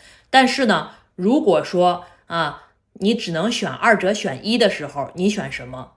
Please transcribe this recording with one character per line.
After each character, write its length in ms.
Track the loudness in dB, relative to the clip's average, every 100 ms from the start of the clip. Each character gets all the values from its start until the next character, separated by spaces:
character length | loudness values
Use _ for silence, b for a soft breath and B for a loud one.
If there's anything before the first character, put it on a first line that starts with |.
| B B B
但 180 | 4 4
是 180 | 2 2
呢， 240 | 0 -2 B _ -4
如 260 | 0 2
果 180 | 4 2
说， 440 | 2 2 2 0 B B -8
啊， 400 | -4 -4 -6 -18 _ _ -2
你 200 | 0 0
只 160 | -2
能 200 | -2 -2
选 200 | -2 -6
二 260 | 0 2 2
者 160 | 2
选 320 | -2 -4 -6 -2
一 120 | 2
的 120 | 2
时 160 | 0 -6
候， 240 | -8 -8 -2
你 140 | -2
选 220 | -2 -6
什 160 | -10 -12
么？ 260 | -16 -16